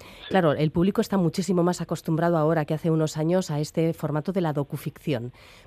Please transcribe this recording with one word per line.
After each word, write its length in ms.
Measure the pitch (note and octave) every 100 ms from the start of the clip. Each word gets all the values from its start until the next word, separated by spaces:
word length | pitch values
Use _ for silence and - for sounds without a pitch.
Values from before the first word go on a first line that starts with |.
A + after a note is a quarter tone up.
| - - -
claro, 240 | F#3+ E3
el 180 | C3+ D#3
público 300 | F3 F#3 A3
está 160 | G#3 G3
muchísimo 460 | E3+ - F#3 F3+
más 180 | E3+ F3
acostumbrado 560 | E3 E3 - D#3+ E3+ E3
ahora 300 | D3+ E3 D3
que 80 |
hace 160 | D#3 E3+
unos 260 | D#3+ D#3 D#3+
años 340 | D#3 F#3 F#3
a 80 | D3
este 360 | D3+ - E3
formato 380 | D#3+ D3+ D3+ D3+
de 100 | F#3+
la 100 | E3
docuficción. 800 | D3 C#3 D3 D3 - - B2 B2 - - -